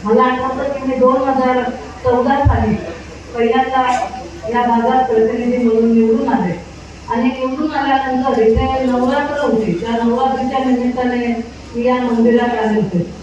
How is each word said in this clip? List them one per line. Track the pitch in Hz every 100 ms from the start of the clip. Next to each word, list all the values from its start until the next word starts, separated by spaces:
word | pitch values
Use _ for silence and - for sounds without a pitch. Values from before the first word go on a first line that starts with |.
मला | 202 233
आठवतं | 254 254 262 262
की | 269 - 262
मी | 254
दोन | 254 269
हजार | 269 262 254 254 226 - - -
चौदा | 202 196 247 277 269
साली | - 214 - - - - - - 240
पहिल्यांदा | 233 247 254 262 262 - - - - - 640
या | 480
भागात | - 831 - -
प्रतिनिधी | 254 226 226 247 240 247
म्हणून | 233 226 226
निवडून | 226 220 226 277
आले | - 180 160 - - - - -
आणि | 240
निवडून | 247 247 262 262 302
आल्यानंतर | 294 269 262 262 254 254 220
इथे | 220 226 262 262 254
नवरात्र | 247 254 277 285 285
होती, | 254 220 208
त्या | 170 226 226
नवरात्रीच्या | 233 247 262 262 254 269
निमित्ताने | 254 247 247 247 247 240 233 220 - - - 233
मी | 240
या | 254
मंदिरात | 240 226 226 226 - 233 220
आले | 214
होते | 196 175 - -